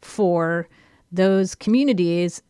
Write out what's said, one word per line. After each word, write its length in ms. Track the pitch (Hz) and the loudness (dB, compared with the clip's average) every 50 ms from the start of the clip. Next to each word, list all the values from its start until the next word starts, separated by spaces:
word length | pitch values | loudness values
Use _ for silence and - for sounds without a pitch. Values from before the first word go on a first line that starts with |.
for 680 | - - - - 208 180 175 170 165 165 170 170 165 - _ _ _ _ _ _ _ _ | -20 -12 -4 -2 0 0 2 0 0 -2 -2 -4 -6 -8 _ _ _ _ _ _ _ _
those 440 | 175 175 185 190 190 190 190 185 - | -2 0 2 2 2 2 0 -2 -4
communities 840 | - - 214 220 254 277 285 247 180 180 170 170 175 175 175 - - - _ | -6 -2 0 2 2 2 2 2 2 0 0 0 0 -2 -2 -4 -8 -12 _